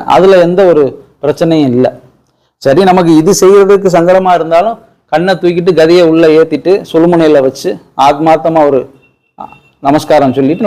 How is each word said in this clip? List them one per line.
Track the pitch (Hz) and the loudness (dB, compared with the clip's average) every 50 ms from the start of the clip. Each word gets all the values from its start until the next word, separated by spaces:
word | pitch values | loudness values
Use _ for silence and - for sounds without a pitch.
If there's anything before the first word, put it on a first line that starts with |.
| - - 139 | -2 0 0
அதுல | 160 180 196 190 180 170 | 2 2 4 2 2 2
எந்த | 170 180 190 196 180 | 0 0 0 0 2
ஒரு | 165 151 143 123 - - - _ _ _ - | 2 2 0 -2 -4 -10 -20 _ _ _ -6
பிரச்சனையும் | 143 151 - 175 165 160 156 147 127 120 | -6 -4 -4 -2 -2 0 0 -2 -2 0
இல்லை. | 123 127 - - - - _ _ _ _ _ _ _ _ _ _ _ | 0 -2 -2 -4 -8 -18 _ _ _ _ _ _ _ _ _ _ _
சரி, | - 139 139 170 196 185 | -4 -2 0 0 0 0
நமக்கு | 180 185 175 165 160 156 | 0 0 2 2 2 2
இது | 156 190 196 - | 2 2 0 2
செய்யறதுக்கு | 190 185 202 202 196 190 202 190 190 185 170 | 2 4 4 4 4 2 2 0 0 0 0
சங்கடமா | 170 170 175 180 190 185 185 180 165 | 0 2 2 0 0 0 0 0 0
இருந்தாலும் | 160 165 165 170 190 226 233 - _ _ _ _ _ _ | 0 0 0 0 0 -2 -6 -8 _ _ _ _ _ _
கண்ணை | 151 156 175 196 185 160 | -4 -4 -2 -2 -4 -2
தூக்கிட்டு | 180 175 170 175 170 190 170 151 | -2 -2 -2 -2 -2 -2 0 0
கதியை | 160 160 175 180 175 160 | 2 2 2 2 2 2
உள்ள | 160 165 170 160 151 | 2 2 2 2 2
ஏத்திட்டு | 160 160 160 151 139 135 165 190 202 - - | 2 0 0 -4 -6 -2 -2 -2 -2 -4 -4
சுழுமுனையில | - 160 165 175 175 165 160 156 151 143 131 | -2 0 0 0 0 0 2 2 2 2 0
வச்சு | 135 131 - - 180 - - - _ _ - 135 | -2 -4 -6 -8 -10 -10 -10 -14 _ _ -2 0
ஆத்மார்த்தமா | 143 147 147 160 160 160 156 156 170 160 160 147 143 | 0 0 0 0 0 0 0 0 -2 0 0 0 0
ஒரு | 139 127 - - - _ _ _ _ _ _ _ _ - - - - _ _ _ _ _ - | 0 -2 -4 -6 -14 _ _ _ _ _ _ _ _ -20 -20 -20 -20 _ _ _ _ _ -6
நமஸ்காரம் | 139 147 151 - - 156 147 143 131 123 | -4 -4 -4 -2 0 0 0 0 0 -2
சொல்லிட்டு | 139 135 135 165 - 220 | -2 -2 -2 -4 -2 -2